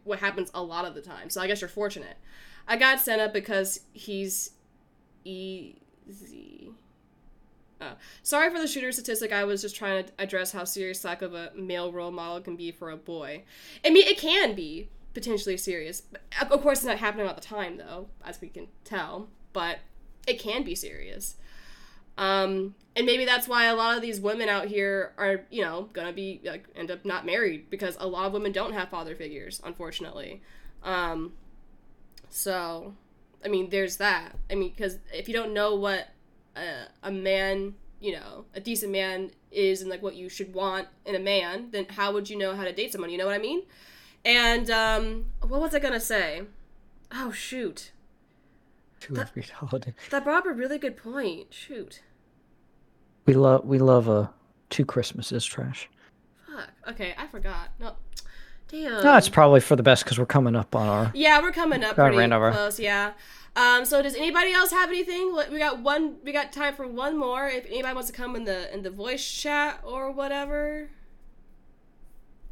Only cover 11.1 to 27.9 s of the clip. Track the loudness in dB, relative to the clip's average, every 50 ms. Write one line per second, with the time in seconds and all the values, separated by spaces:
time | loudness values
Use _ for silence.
11.1 | -8 -8 -8 -10 -10 -10 -12 -12 -12 -12 -8 -6 -6 -4 -4 -6 -6 -8 -8 -8
12.1 | -8 -8 -8 -8 -10 -10 -10 -10 -10 -10 -10 -12 -12 -12 -14 -14 -14 -14 -12 -10
13.1 | -10 -10 -10 -10 -12 -14 -16 -20 -20 -20 -20 -20 -4 2 6 8 10 10 10 8
14.1 | 6 0 2 2 4 4 4 2 0 -2 -8 -8 -10 -10 -12 -14 -16 -18 -16 -14
15.1 | -12 -8 -6 -4 -4 -4 -2 -4 -4 -4 -4 -6 -6 -6 -6 -10 -12 -12 -14 -16
16.1 | -20 -20 -16 -10 -6 -4 0 2 2 4 4 4 2 2 0 -2 -2 -2 -2 -4
17.1 | -2 -2 -4 -4 -6 -8 -12 -10 -8 -6 -6 -6 -8 -12 -14 -14 -14 -14 -14 -16
18.1 | -16 -16 -16 -16 -16 -14 -16 -16 -16 -16 -18 -18 -20 -20 -14 -10 -8 -8 -8 -8
19.1 | -10 -12 -14 -14 -18 -20 -16 -10 -6 -6 -4 -4 -6 -8 -12 -18 -20 -20 -20 -20
20.1 | -20 -8 -4 -4 -4 -4 -4 -6 -6 -6 -6 -6 -8 -10 -10 -12 -12 -14 -14 -12
21.1 | -12 -12 -12 -12 -12 -14 -18 -18 -18 -18 -18 -18 -20 -20 -20 -20 -20 -20 -20 -14
22.1 | -8 -4 0 0 2 2 2 0 0 -2 -4 -6 -8 _ _ _ -2 0 2 2
23.1 | 2 2 4 2 2 2 2 0 2 4 4 4 4 2 2 2 0 0 -2 -6
24.1 | -6 -4 -4 -4 -2 -2 0 0 0 0 -2 -2 -2 -2 0 0 0 -2 -4 -6
25.1 | -6 -2 0 0 0 -2 -4 -8 -6 -4 -4 -4 -4 -6 -8 -8 -8 -8 -8 -8
26.1 | -8 -8 -8 -8 -8 -10 -10 -12 -12 -12 -14 -18 -14 -12 -10 -10 -10 -8 -6 -6
27.1 | -6 -6 -4 -2 0 0 0 0 -2 -6 -10 -12 -10 -6 -6 -6